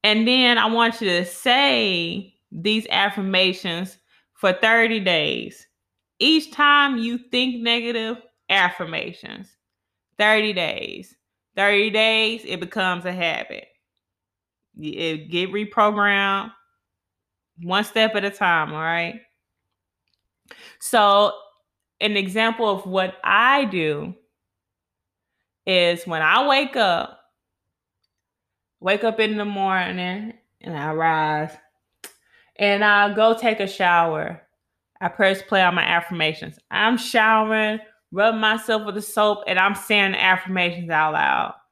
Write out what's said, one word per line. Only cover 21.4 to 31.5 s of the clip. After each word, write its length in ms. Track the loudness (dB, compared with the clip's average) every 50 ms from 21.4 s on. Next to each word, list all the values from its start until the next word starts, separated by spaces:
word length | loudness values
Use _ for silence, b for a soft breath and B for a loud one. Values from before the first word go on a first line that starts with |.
| -16 -20 _ _ _ _ _ _ _ _ _ _
an 160 | -2 0 0
example 540 | 0 -2 -2 -2 0 0 0 0 -2 -2 -2
of 160 | -2 -2 -6
what 300 | -4 -2 -2 -2 -2 -4 -4 0
I 400 | 2 4 4 4 4 4 2 0
do 500 | -2 -2 -2 -2 -2 -2 -4 -6 -12 -14 _ _ _ _ _ _ _ _ _ _ _ _ _ _ _ _ _ _ _ _ _ _ _ _ _ _ _ _ _ _
is 400 | 0 2 4 4 2 0 -2 -4
when 160 | -6 -4 0 2
I 240 | 4 4 4 4
wake 300 | 4 2 2 2 -2 -2
up, 400 | 0 2 2 2 0 -2 -8 -12 _ _ _ _ _ _ _ _ _ _ _ _ _ _ _ _ _ _ _ _ _ _ _ _ _ _ _ _ _ _ _ _ _
wake 240 | -2 0 0 2 0
up 160 | -2 0 0
in 160 | -2 -2 -2
the 80 | -4 -4
morning 880 | -6 -4 -2 -2 0 0 0 -2 -4 -4 -6 -6 -6 -6 -6 -10 -12 -14 _ _ _ _ _
and 160 | -14 -12 -10
I 160 | -8 -6 -6 -4
rise 580 | 0 0 0 2 2 0 -2 -2 -2 -4 -6